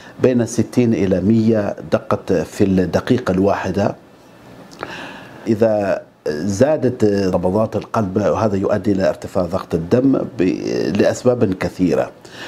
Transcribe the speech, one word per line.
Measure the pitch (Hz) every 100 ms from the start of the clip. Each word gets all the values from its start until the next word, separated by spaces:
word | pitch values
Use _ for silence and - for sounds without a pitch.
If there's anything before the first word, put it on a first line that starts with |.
| - -
بين | 127 120 107
ستين | - 110 - 120
إلى | 104 95 92
مية | 95 113 110 110 101 - 80
دقة | 107 - 101 - 82
في | 78 -
الدقيقة | 98 92 87 90 - 123 -
الواحدة. | 92 98 92 95 98 107 - - - - - - - - - - - - - - - -
إذا | 104 113 107 98 - - _ 78
زادت | 76 98 98 135 151 123 -
نبضات | 104 101 95 90 90 104 110 101
القلب، | - 113 98 101
وهذا | 98 85 110 98
يؤدي | 98 104 104
إلى | 95 85
ارتفاع | - - 98
ضغط | 85 92 -
الدم | 87 82 120 135 131 - -
ب-، | 90 50 50 60 60 98
لأسباب | - 113 123 120 104
كثيرة. | 92 90 - 90 65 62 - - -